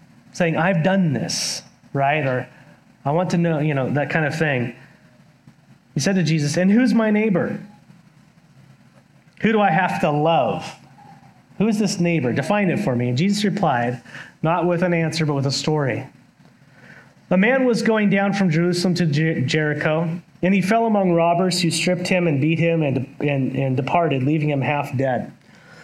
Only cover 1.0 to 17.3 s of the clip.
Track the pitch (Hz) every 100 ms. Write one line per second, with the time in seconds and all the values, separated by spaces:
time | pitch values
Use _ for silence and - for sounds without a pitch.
1 | 170 120 - - - - - _ - 139
2 | 139 151 135 127 - - - - _ _
3 | 139 160 175 180 170 156 156 135 127 147
4 | 139 170 147 160 156 127 117 - - -
5 | - _ _ _ - _ _ - _ -
6 | 190 190 156 160 147 165 185 214 254 226
7 | 220 208 220 170 104 - - - - -
8 | - _ _ _ _ - - - - -
9 | _ _ _ - 214 226 196 170 180 -
10 | 160 147 156 160 117 92 - - - -
11 | - - - - _ - 214 214 208 -
12 | 175 165 123 117 135 208 190 143 - 120
13 | 123 123 190 202 202 160 170 123 120 127
14 | - - - - 156 175 170 170 180 170
15 | 160 160 156 139 135 - - 156 135 113
16 | 123 - - _ - _ - - - -
17 | - _ -